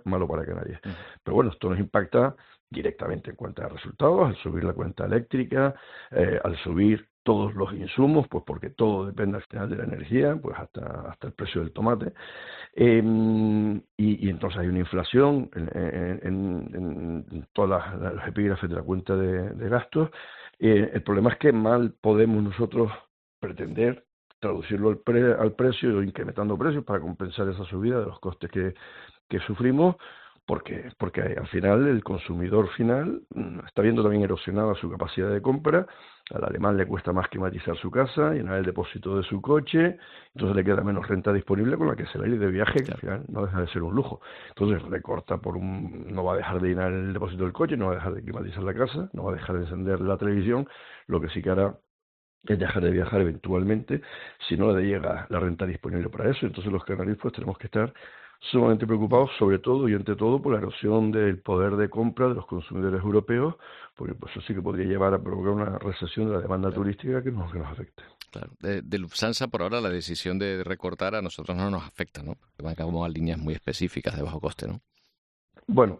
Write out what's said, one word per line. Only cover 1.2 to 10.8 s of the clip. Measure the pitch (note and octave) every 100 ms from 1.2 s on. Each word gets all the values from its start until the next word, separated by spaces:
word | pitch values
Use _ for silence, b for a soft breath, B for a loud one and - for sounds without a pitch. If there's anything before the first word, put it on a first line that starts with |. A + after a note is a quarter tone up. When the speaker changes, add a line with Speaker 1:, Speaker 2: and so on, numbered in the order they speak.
| -
Speaker 1:
Pero | G#2+
bueno, | B2
esto | - -
nos | F#2
impacta | G2 G#2 F#2 A#2+ C3 - b b _
directamente | - D3 - - G#2 -
en | A2+
cuanto | F#2+ -
a | -
resultados, | - F#2 - C#3+ F#3+ D#3+
al | F#2+
subir | - E2+
la | F2
cuenta | - - - F#2+
eléctrica, | A2+ A#2+ C3 B2 C3+ C#3 C#3 B B B
eh, | C3 - F2+
al | - E2+
subir | F2 E2+ G#2 G#2+ - _
todos | - G#2 G#2
los | G2+ F#2+
insumos, | G#2 G#2 - C#3 D#3 C3
pues | - -
porque | D2+ -
todo | - A2 G2 G2
depende | F#2+ G2+ G2
al |
final | - - G2+
de | -
la |
energía, | - - C#2+ B2 C#3+ D#3
pues | C#3+ -
hasta, | E2 -